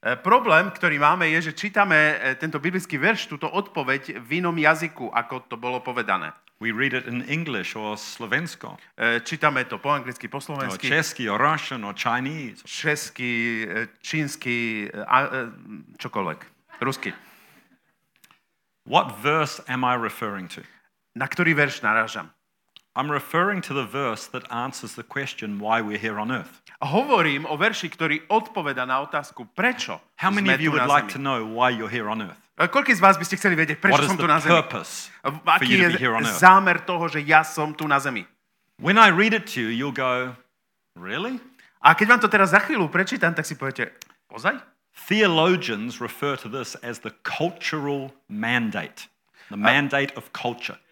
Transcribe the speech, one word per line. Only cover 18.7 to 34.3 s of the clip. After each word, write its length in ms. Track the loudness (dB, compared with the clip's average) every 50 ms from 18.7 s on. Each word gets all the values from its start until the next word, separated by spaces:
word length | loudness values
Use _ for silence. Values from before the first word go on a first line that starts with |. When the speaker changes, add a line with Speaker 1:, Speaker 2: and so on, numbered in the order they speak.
| _ _ _ 2
Speaker 2:
What 320 | 2 2 2 2 -6 -4
verse 400 | 0 0 2 2 0 -2 -4 -12 -10 -8
am 160 | -4 -2 0
I 140 | 0 0 0
referring 500 | -2 -4 -6 -6 -8 -6 -6 -8 -10 -12 -14
to? 100 | -18 -18 -20 _ _ _ _ _ _ _ _ _
Speaker 1:
Na 160 | -8 -6 -6
ktorý 240 | -2 0 2 2 4
verš 320 | 4 2 0 0 -2 0
narážam? 480 | 2 2 2 0 0 -4 -10 -12 -12 _ _ _ _ _ _ _ _ _ -20 _ _ _
Speaker 2:
I'm 160 | -4 -4 -2 -2
referring 480 | -4 -4 -2 0 0 2 2 0 -4 -4 -4
to 80 | -4
the 80 | -4 -4
verse 420 | -4 -4 -4 -2 -2 -4 -6 -8 -12 -12
that 160 | -12 -12 -8
answers 480 | -6 -6 -6 -6 -8 -10 -14 -14 -14
the 80 | -14 -16
question 560 | _ -8 -6 -6 -6 -8 -10 -8 -8 -8 -6
why 240 | -2 0 0 0 0
we're 160 | -2 -4 -4
here 160 | -4 -4 -4
on 160 | -4 -4 -4 -4
earth. 320 | -4 -6 -10 -18 -20 _ -20 -10 -8
Speaker 1:
Hovorím 640 | -6 0 0 0 2 4 4 4 4 4 2 -2 -2
o 80 | -4 -2
verši, 380 | 0 0 0 0 -2 -8 -10 -6
ktorý 340 | -4 -2 -2 -2 -4 -2 _ 0
odpoveda 560 | 0 0 0 -8 -6 -4 -4 -4 -4 -2 -2
na 160 | -2 -2 -2
otázku, 400 | -4 -6 -6 -6 -8 -14 -16 -18 -14 _
prečo 480 | 0 0 0 0 -2 -6 -8 -8 -12 _ _ _ -2
Speaker 2:
How 140 | -2 0 0
many 180 | 2 2 2
Speaker 1:
sme 60 | 2
Speaker 2:
of 60 | 4 2
you 80 | 2 2
Speaker 1:
tu 80 | 2
Speaker 2:
would 80 | 2 4
Speaker 1:
na 20 |
Speaker 2:
like 220 | 4 4 2 0 -8
Speaker 1:
zemi. 20 |
Speaker 2:
to 60 | -6
know 240 | -4 -2 -2 -2 -2
why 240 | -4 0 2 2 2
you're 240 | 2 0 -4 -4 -4
here 160 | -4 -4 -4
on 160 | -4 -4 -6
earth? 160 | -10 -12 -18 _ _ _
Speaker 1:
E, 80 | -2 -2
koľký 320 | 2 2 0 2 2 2
z 40 | 6 8
vás 160 | 6 6 6
by 80 | 2 -6
ste 80 | -6
chceli 240 | 0 0 0 2 2
vedieť, 160 | 2 0 -2
prečo 240 | 0 2 4 6 6
Speaker 2:
What 80 | 4 4
is 20 |
Speaker 1:
som 80 | 0 0
tu 60 | 2
Speaker 2:
the 80 | 2